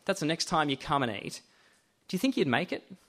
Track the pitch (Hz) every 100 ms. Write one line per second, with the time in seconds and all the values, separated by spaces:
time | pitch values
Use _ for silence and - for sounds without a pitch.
0 | - - 151 165 - 165 147 135 - 143
1 | 123 101 - - - _ _ _ _ _
2 | - 185 269 254 156 120 180 - - 190